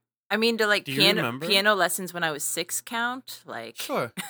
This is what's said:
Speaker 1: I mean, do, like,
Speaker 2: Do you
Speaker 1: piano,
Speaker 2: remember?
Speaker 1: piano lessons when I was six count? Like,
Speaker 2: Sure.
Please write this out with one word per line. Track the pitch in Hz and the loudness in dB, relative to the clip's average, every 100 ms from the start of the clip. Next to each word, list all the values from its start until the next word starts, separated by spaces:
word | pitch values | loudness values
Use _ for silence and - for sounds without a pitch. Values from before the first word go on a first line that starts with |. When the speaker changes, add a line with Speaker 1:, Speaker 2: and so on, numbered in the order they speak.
| _ _ - | _ _ -4
Speaker 1:
I | 208 | 2
mean, | 233 220 | 2 2
do, | 208 | 2
like, | 202 | 2
Speaker 2:
Do | 143 | 0
you | 135 | 4
Speaker 1:
piano, | 196 208 | 4 4
Speaker 2:
remember? | 120 127 165 | -2 -2 0
Speaker 1:
piano | 196 208 | 4 4
lessons | 202 175 - 180 | 4 2 0 -6
when | 175 | -4
I | 165 | -4
was | 147 | -4
six | - 170 175 - | -4 -4 -4 -6
count? | - 233 240 262 - - - | -6 -6 -4 -6 -12 -18 -12
Like, | - 113 - | -10 -10 -10
Speaker 2:
Sure. | - 240 120 - | -4 -2 -4 -6